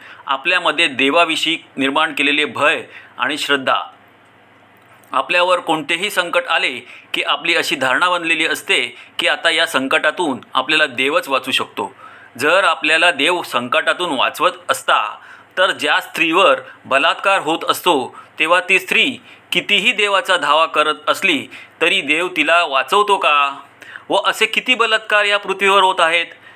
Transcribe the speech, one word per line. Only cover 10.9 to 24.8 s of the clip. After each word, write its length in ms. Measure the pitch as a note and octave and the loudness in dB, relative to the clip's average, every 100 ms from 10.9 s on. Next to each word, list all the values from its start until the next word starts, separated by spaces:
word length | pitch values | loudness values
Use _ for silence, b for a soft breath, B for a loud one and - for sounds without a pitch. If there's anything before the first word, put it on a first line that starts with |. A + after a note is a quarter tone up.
| A#2+ C3+ E3+ D3 | -2 -2 -2 -2
वाचू 220 | C3 C3 | -4 -2
शकतो. 440 | A#2+ G#2+ - G2 B B B B A#2 | -4 -4 -6 -8 B B B B -4
जर 260 | D3 F#3 | 2 2
आपल्याला 460 | F3+ D#3+ D3+ D#3+ F3 | 2 0 0 2 2
देव 320 | C#3 D#3 F3 | 2 0 0
संकटातून 680 | - B2 A#2+ D#3 D#3+ D#3 F3 | -2 -4 -2 0 0 -2 -2
वाचवत 400 | C3 G#2 - F3 F3+ - | -2 -2 0 -2 -2 -6
असता 480 | - - C#3+ G#2+ - B B B F#3 | -4 0 0 -2 -8 B B B -2
तर 120 | F#3+ | 0
ज्या 300 | C3 D3 F3+ | 0 0 0
स्त्रीवर 600 | - D#3+ E3 F3 E3+ B2+ B B | -2 -2 0 4 4 2 B B
बलात्कार 560 | A2+ C3+ D#3+ F#3 G3 F#3+ | -2 0 2 0 0 0
होत 180 | D3 D#3+ - | 0 -2 -2
असतो, 480 | - F#3 C#3+ - B B - | 0 2 2 -2 B B -4
तेव्हा 220 | D#3 F3+ F3+ | 2 2 2
ती 100 | F#3 | 0
स्त्री 380 | - A3 E3 A#2 B B - | 0 0 0 -4 B B -6
कितीही 400 | F3 F3 G3+ A3+ | -4 0 0 0
देवाचा 440 | G#3+ G#3 F#3+ F3+ F3 | 0 0 0 0 0
धावा 300 | D3 D#3 D#3 | 2 2 2
करत 280 | D3+ D3+ D3 - | 2 0 0 -2
असली, 380 | C#3 F#3+ C3+ G#2+ B B - | 0 0 0 -4 B B -2
तरी 200 | E3 F#3+ | 0 0
देव 280 | C#3+ D#3 F3+ E3+ | 0 0 0 0
तिला 280 | D3 E3+ | 2 2
वाचवतो 520 | E3 C3 B2+ G3+ G3+ F#3+ | 2 0 2 2 2 2
का? 400 | E3 D3 C#3 C#3 - - B B - | 2 2 0 -4 -16 -20 B B -4
व 80 | F3+ | 0
असे 220 | G3 - A3 | 0 0 0
किती 280 | G#3 A#3 | 0 0
बलात्कार 500 | B3 | 0